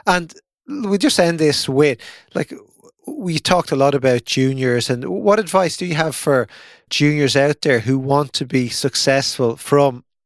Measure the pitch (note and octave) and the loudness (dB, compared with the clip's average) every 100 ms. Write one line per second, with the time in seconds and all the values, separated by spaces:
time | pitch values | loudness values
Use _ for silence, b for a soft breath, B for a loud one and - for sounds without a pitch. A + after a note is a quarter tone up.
0 | B F3+ E3 - _ _ - D4 G#3 G3 | B 0 -2 -14 _ _ -14 -8 -2 0
1 | C#4+ - E3+ E3 D#3 C3+ - C3 D3+ A#2+ | 2 2 2 2 0 0 0 2 2 0
2 | B B B - - - - _ _ _ | B B B -8 -8 -10 -20 _ _ _
3 | - D#4 F#3 D#3 - F3+ - C#3 C#3 C#3 | -14 -8 -6 -4 0 0 0 0 2 2
4 | C3 B2 - - C3 C3+ B2+ A#2+ - B2 | 2 0 0 -2 0 0 0 0 -2 -4
5 | - G3 G#3 G#3+ F#3 F#3+ F3 - F3+ D#3 | -4 -2 2 2 2 0 0 -2 -4 -2
6 | D#3+ - - C3+ A2+ B B B B - | -2 -2 0 0 0 B B B B 0
7 | D3 D3+ C#3 C#3 C#3+ D3 D3+ A#2+ A2+ C3+ | 2 2 2 2 2 0 0 0 0 -2
8 | C3 C#3+ C#3+ - B2+ C3 B2 - C3+ - | 0 0 0 -6 -4 -2 -2 -4 -4 -2
9 | - C3+ C3+ - A#2+ A#2 - C#3+ C#3+ B2 | 0 0 0 -2 -2 -4 0 2 2 0
10 | - _ | -12 _